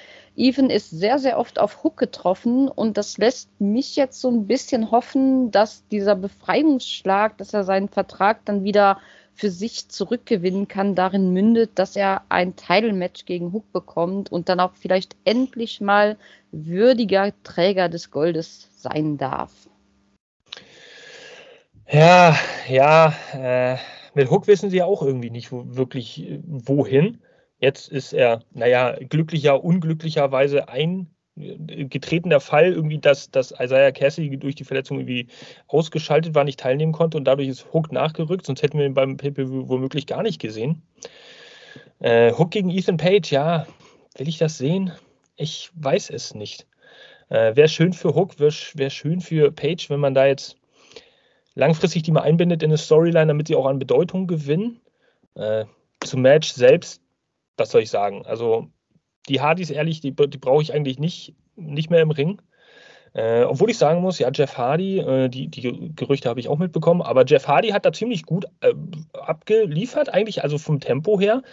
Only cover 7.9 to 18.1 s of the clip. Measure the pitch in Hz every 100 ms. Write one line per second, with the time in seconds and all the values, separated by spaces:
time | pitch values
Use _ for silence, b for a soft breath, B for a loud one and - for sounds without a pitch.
7.9 | - 190 - 202 226 - 202 196 208 196
8.9 | 190 B B B - 208 175 226 - -
9.9 | - 196 240 - 208 180 190 202 196 202
10.9 | 185 185 196 185 185 214 233 226 - 190
11.9 | 202 196 190 - 180 180 - - 185 226
12.9 | 196 180 - - 180 175 208 - 180 -
13.9 | - 170 196 190 180 165 180 180 _ 180
14.9 | 185 - - - 233 262 233 233 - 202
15.9 | 202 208 214 b b b 156 156 175 240
16.9 | 247 208 190 196 - - - 185 185 175
17.9 | 170 -